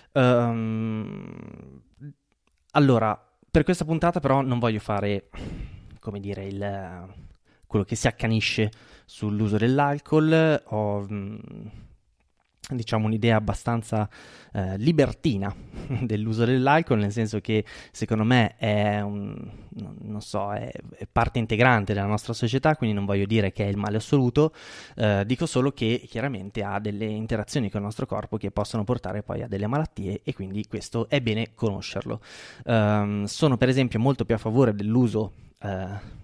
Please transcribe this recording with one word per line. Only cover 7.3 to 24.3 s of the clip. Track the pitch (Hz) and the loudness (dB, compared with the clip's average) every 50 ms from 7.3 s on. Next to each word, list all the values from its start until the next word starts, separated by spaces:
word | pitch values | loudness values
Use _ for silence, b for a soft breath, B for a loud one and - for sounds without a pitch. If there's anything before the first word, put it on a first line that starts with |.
| B _ b b b b b | B _ b b b b b
quello | - - 107 95 | -2 -2 0 0
che | - 117 | 0 -2
si | - - | -2 0
accanisce | 123 - - - 110 113 110 - - - - 110 104 B B B B B B B | -2 -2 0 0 0 0 2 0 0 0 0 0 0 B B B B B B B
sull'uso | - - - 110 104 104 104 110 104 104 | -20 -10 -6 -4 -2 0 0 0 0 2
dell'alcol. | 104 110 120 131 143 143 143 143 147 - - 156 156 156 156 160 160 160 156 151 - - | 2 2 2 4 2 2 2 0 -4 -2 2 4 4 6 6 6 6 6 4 2 0 -2
Ho, | - 110 107 107 104 101 104 101 98 | -4 -2 -2 0 0 -2 -2 -4 -6
mm, | 104 101 98 101 110 104 - - - 110 110 110 B B B B B _ _ _ _ _ _ _ _ _ _ _ _ _ - - | -6 -8 -8 -8 -10 -12 -14 -14 -14 -14 -14 -16 B B B B B _ _ _ _ _ _ _ _ _ _ _ _ _ -12 -8
diciamo | 135 120 113 - 117 110 107 | -8 -6 -4 -2 0 0 2
un'idea | 107 110 110 107 117 113 | 2 0 2 4 4 4
abbastanza, | 107 107 101 98 - - 120 117 117 110 - 113 107 107 104 B B B B B B B B | 4 2 0 -4 -4 -2 -2 -2 -2 -2 -2 -2 -2 -2 -2 B B B B B B B B
eh, | - 104 95 95 95 98 | -6 -4 -4 -2 -4 0
libertina | 110 156 170 151 135 123 - - - 165 110 98 98 101 - B B B B | 2 4 4 4 4 2 0 -2 -2 0 0 0 -2 -4 -6 B B B B
<laughs> | B B B 131 - | B B B -4 -4
dell'uso | 127 113 110 104 107 113 110 110 117 | -2 -2 0 0 0 0 0 2 2
dell'alcol, | 117 131 131 127 135 147 165 165 - 131 107 | 4 4 4 4 4 4 4 4 2 2 2
nel | 104 101 | 2 0
senso | 104 120 110 104 110 104 | 0 -2 -2 -2 -2 -4
che | - - 110 107 104 B B B B B | -2 0 0 0 0 B B B B B
secondo | - - 110 - 220 214 107 | -8 -8 -2 0 0 2 4
me | 113 127 127 110 101 - | 6 6 6 4 4 0
è | - - 110 104 104 104 104 104 104 | -2 -2 0 2 2 2 2 0 0
un, | 101 101 104 101 101 104 104 - - - B B B B | -2 -4 -6 -6 -8 -8 -10 -10 -12 -14 B B B B
non, | - 107 101 92 104 - | -14 -14 -12 -12 -12 -14
non | - 107 107 104 | -12 -10 -10 -10
so, | - - - 101 101 101 | -8 -6 -6 -6 -4 -4
è, | 104 104 113 123 - - - - - | -6 -6 -6 -8 -10 -14 -14 -18 -14
è | - - - | -14 -14 -4
parte | _ 120 117 - - 123 | _ 0 0 2 2 0
integrante | 110 107 117 107 123 131 123 110 98 101 | 0 0 2 4 6 6 6 4 4 0
della | 104 101 98 | 0 0 0
nostra | 101 107 104 - - | 0 0 -2 -2 -4
società, | 113 - 123 113 123 135 - 156 156 | -4 -2 -2 0 0 2 2 2 2
quindi | - 127 110 104 | 2 0 0 0
non | 101 101 | 0 0
voglio | 101 101 98 101 | 0 0 0 2
dire | 98 113 113 101 95 | 2 2 2 2 2
che | - - 104 | 0 -2 -2
è | 101 | -2
il | 101 | -2
male | 104 101 104 104 | -2 -2 -2 -2
assoluto, | 110 - - 147 139 127 123 | -4 0 2 4 4 4 4